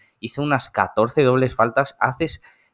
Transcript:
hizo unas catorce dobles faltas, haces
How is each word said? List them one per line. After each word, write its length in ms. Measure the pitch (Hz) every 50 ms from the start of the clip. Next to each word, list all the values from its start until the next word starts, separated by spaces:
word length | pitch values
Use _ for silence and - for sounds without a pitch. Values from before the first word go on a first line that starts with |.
| _ _ _ _
hizo 220 | - 117 - -
unas 260 | 147 147 143 127 - -
catorce 540 | - 107 95 - - 107 110 120 - 156
dobles 320 | 139 127 127 127 127 120 -
faltas, 420 | - 113 120 117 139 139 - - -
haces 440 | 107 123 131 - 165 156 - - _ - _ _ _ _